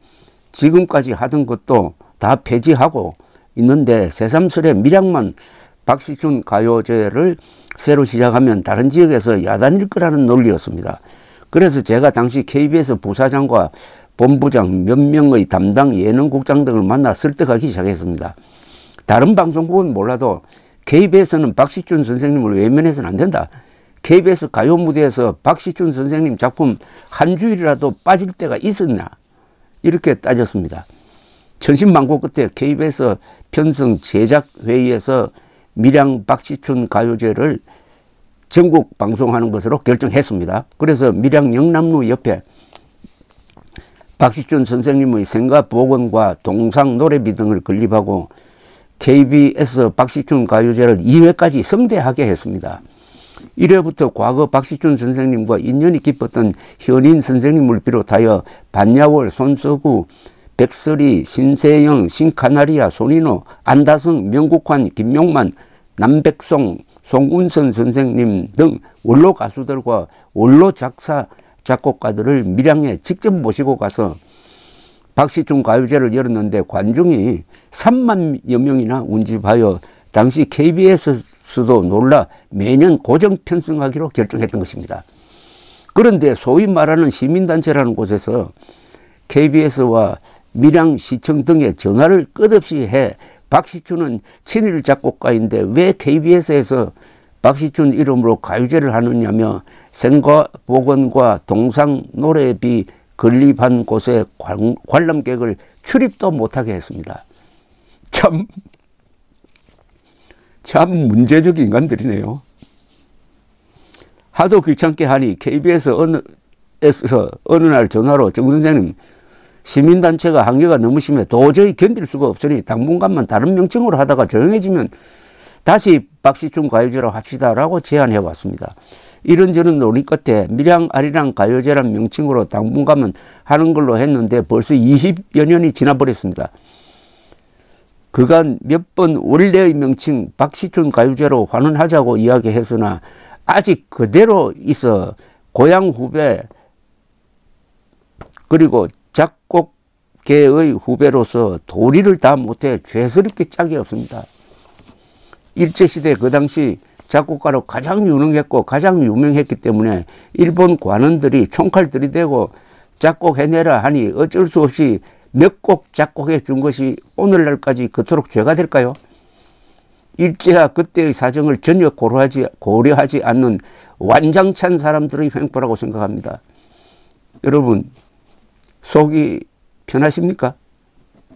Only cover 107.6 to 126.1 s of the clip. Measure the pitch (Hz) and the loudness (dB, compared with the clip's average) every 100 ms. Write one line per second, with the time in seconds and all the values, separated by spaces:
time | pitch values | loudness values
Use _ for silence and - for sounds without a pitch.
107.6 | _ _ _ _ _ - 202 160 226 196 | _ _ _ _ _ -2 -2 -2 -8 -16
108.6 | - _ _ _ _ _ _ _ _ _ | -20 _ _ _ _ _ _ _ _ _
109.6 | _ _ _ _ _ _ _ _ _ _ | _ _ _ _ _ _ _ _ _ _
110.6 | - 147 175 175 123 107 123 156 175 160 | -4 0 0 0 2 2 4 4 2 2
111.6 | 117 120 156 120 131 101 104 135 - _ | 0 0 0 -4 -4 -6 -6 -10 -16 _
112.6 | _ _ _ _ _ _ _ _ _ _ | _ _ _ _ _ _ _ _ _ _
113.6 | _ _ _ _ _ _ _ - 175 202 | _ _ _ _ _ _ _ -4 2 2
114.6 | 147 - 160 151 139 135 123 90 127 143 | 2 0 -2 -2 0 0 -2 -4 -6 -2
115.6 | 170 170 139 120 165 156 - _ _ _ | 0 0 0 0 0 -2 -6 _ _ _
116.6 | _ _ 151 - - 120 92 - - 165 | _ _ 0 0 0 -2 -2 -8 0 2
117.6 | 165 135 104 110 131 143 104 - 131 151 | 4 2 2 0 2 2 2 0 0 2
118.6 | 156 143 87 - _ _ _ _ _ _ | 2 0 -2 -8 _ _ _ _ _ _
119.6 | - 143 156 180 170 165 170 151 107 131 | -4 2 4 4 2 0 0 2 2 2
120.6 | 170 139 117 147 139 139 95 117 143 151 | 2 2 2 0 0 -2 0 2 4 4
121.6 | 202 127 202 233 156 139 131 98 147 131 | 2 2 0 0 -8 -4 -4 -2 -4 -4
122.6 | - 113 143 175 190 165 196 107 151 185 | -4 -4 -2 -2 0 -2 -2 -2 0 0
123.6 | 185 240 240 143 139 135 - 110 160 220 | 0 0 0 0 2 0 0 2 2 0
124.6 | 190 175 127 - _ _ _ _ _ _ | -2 -2 -4 -10 _ _ _ _ _ _
125.6 | - 208 202 147 - | 0 2 4 2 0